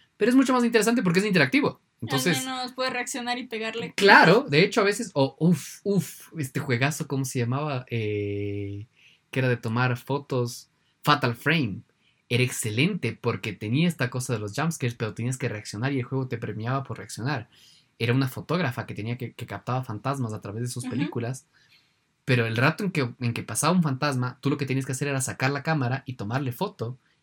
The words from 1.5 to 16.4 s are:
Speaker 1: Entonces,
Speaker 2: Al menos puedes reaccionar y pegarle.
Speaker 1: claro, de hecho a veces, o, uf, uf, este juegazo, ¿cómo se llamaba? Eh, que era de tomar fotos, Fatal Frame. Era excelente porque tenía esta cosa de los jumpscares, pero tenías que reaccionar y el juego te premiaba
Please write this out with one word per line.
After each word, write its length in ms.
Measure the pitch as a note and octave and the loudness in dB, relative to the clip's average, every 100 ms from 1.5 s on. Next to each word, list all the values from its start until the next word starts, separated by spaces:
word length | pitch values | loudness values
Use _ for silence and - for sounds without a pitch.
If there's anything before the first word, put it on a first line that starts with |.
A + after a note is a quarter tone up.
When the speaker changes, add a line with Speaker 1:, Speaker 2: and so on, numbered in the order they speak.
| C#4 A3 - _ - | 4 2 -2 _ -12
Speaker 1:
Entonces, 380 | A2+ C3+ C3+ D#3+ | -4 0 2 0
Speaker 2:
Al 60 | C4 | -2
menos 260 | B3+ B3 | -4 -6
puedes 200 | B3+ B3+ | -4 -4
reaccionar 460 | B3 B3 C4 A#3+ B3 | -2 -6 -6 -4 -6
y 80 | B3 | -6
pegarle. 480 | A3 A3 A3+ E3+ | -8 -6 -6 -6
Speaker 1:
claro, 540 | - G3 C4+ G3 G#3+ C#4 | 4 8 10 10 6 4
de 140 | C#3+ | 2
hecho 180 | G3 A3+ | 4 2
a 40 | G3+ | 2
veces, 260 | G3+ A#3 | 0 -2
o, 220 | D3 C3+ - | 0 0 2
uf, 420 | E3 E3 - - | 2 2 -2 -8
uf, 460 | G3 G3 - - - E3 | 0 0 0 -8 -14 -8
este 200 | C3+ C3+ | -6 -6
juegazo, 480 | B2 A#2+ C#3 D#3 D#3+ | -2 0 0 -2 -4
¿cómo 160 | C3+ | -4
se 140 | C3 C3 | -2 -2
llamaba? 480 | A#2+ C3+ D3+ B2+ - | -2 -2 -2 -4 -4
Eh, 960 | A#2 G#2+ G#2 G2+ G2+ G2+ G2+ G2+ G2+ A2 _ _ _ _ | -4 -2 -2 -2 -4 -4 -6 -8 -10 -14 _ _ _ _
que 100 | C3+ | -2
era 80 | B2+ | 0
de 80 | A#2+ | 0
tomar 380 | A2+ A#2 B2+ A#2+ | -2 0 0 0
fotos, 760 | - C#3 C#3 C3 A#2+ - - _ _ _ | -4 -6 -2 -2 -2 -6 -18 _ _ _
Fatal 320 | - C#3+ C3 A#2 | 2 2 2 0
Frame. 460 | C#3+ E3 A#2 F#2 - _ _ _ - | 0 2 0 -4 -14 _ _ _ -2
Era 120 | A#2+ | 0
excelente 760 | B2 - A2 G#2+ E3 G#3 A2+ F#2+ | 2 0 -4 0 0 0 -4 -2
porque 340 | A#2+ F#2+ A2+ | -4 -2 -6
tenía 340 | F#2+ A2 C3 F3 | -6 -2 2 2
esta 240 | E3 A#2+ | 0 -2
cosa 220 | B2+ B2 | -4 -4
de 60 | A2+ | -4
los 140 | G#2 G2+ | -4 -4
jumpscares, 380 | E3 D#3+ A#2+ | -4 -2 -4
pero 220 | A2+ A2 - | -2 -6 -4
tenías 220 | A#2+ C3 | -6 -4
que 100 | A#2+ | -4
reaccionar 420 | G#2+ - G#2 C3 | -6 -10 -6 -2
y 40 | C#3 | -2
el 80 | A#2+ | -2
juego 220 | C3+ B2+ | -4 -4
te 100 | |
premiaba 460 | A2+ | -6